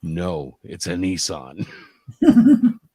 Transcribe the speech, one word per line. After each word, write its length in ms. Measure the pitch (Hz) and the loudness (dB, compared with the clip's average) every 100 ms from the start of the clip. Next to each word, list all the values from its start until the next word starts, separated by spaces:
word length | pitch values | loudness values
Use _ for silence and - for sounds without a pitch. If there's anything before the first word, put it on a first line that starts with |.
No, 560 | 85 82 90 85 69 - | -10 -8 -6 -8 -10 -16
it's 240 | - 85 - | -20 -14 -8
a 80 | |
Nissan. 720 | 87 92 92 - 82 65 73 - - - _ _ - | -6 -4 -4 -6 -10 -14 -14 -16 -16 -20 _ _ -2
<laughs> 580 | 339 254 233 269 247 - _ | 4 6 6 6 2 -2 _